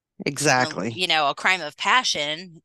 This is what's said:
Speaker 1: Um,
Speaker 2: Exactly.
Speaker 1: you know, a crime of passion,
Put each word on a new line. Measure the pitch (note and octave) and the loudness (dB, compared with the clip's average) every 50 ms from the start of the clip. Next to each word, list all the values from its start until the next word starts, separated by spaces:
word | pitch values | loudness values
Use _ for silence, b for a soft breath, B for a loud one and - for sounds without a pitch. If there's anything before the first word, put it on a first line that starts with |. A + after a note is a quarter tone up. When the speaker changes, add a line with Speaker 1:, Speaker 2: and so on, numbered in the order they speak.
| _ _ _ - | _ _ _ -6
Speaker 1:
Um, | - | -4
Speaker 2:
Exactly. | - C#3+ - C#3+ D3 C3 B2+ B2 B2 - F2 F#2 A#2 A2+ | -4 -2 2 2 4 4 4 2 0 -2 -4 -6 -4 -2
Speaker 1:
you | F3+ F#3 | -2 0
know, | E3+ D#3+ D#3 D3 C#3+ | 2 2 2 2 0
a | D3 | 0
crime | - - F#3+ F#3 F3+ | 0 0 0 0 0
of | D#3 D3 - | -2 -8 -8
passion, | - - G3 A#3 B3+ B3 - - D#3+ D3 D3 D#3 E3 F#3+ F3 D#3+ E3+ | -4 0 2 2 2 2 0 -2 -2 -4 -4 -6 -8 -10 -14 -20 -20